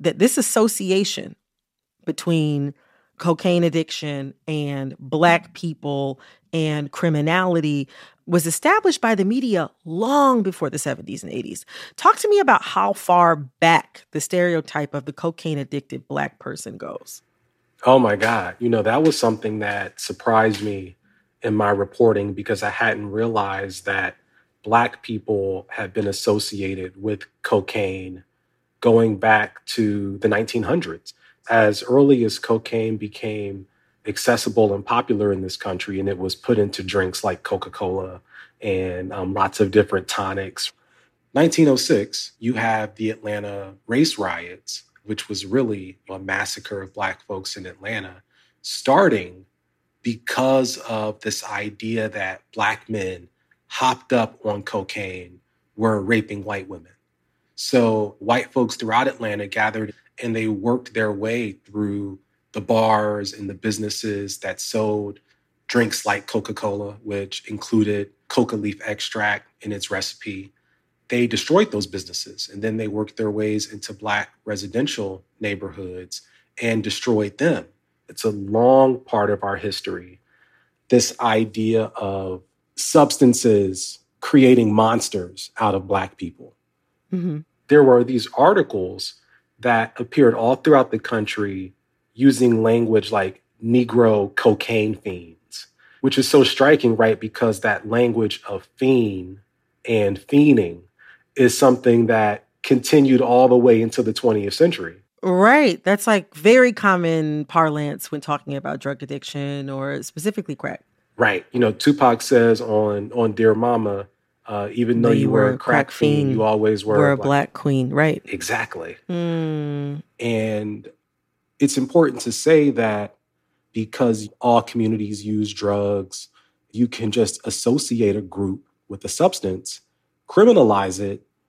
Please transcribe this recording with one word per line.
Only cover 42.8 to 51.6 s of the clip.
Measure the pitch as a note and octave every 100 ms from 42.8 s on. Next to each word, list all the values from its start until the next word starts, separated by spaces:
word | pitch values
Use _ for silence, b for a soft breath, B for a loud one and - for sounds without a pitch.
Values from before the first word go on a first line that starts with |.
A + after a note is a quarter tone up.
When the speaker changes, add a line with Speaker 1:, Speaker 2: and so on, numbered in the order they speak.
| G#2+ G#2+
Speaker 2:
the | A2
Atlanta | G#2+ G#2+ G#2 G2+ G2+ G2 G2 -
race | A#2+ D#3+ -
riots, | F#2 F2 F2 F#2 - - - _ G#2
which | G#2+ -
was | G2 F#2+
really | B2+ A#2+ G2+ F#2 F#2 -
a | F#2+
massacre | F#2+ G2 - - - G2+
of | F#2
Black | - G#2 - -
folks | G2 F#2 G#2
in | F#2
Atlanta, | F2 G2+ A2+ F#2+ F#2 _ _ _ _
starting | - - - D3 F#3+ A2 F2+ F2+ _ _ _ _ _ _
because | A#2+ A2+ - - C3 C3+ B2 -
of | - A2 G#2+ G#2+
this | G#2+ - -
idea | G2+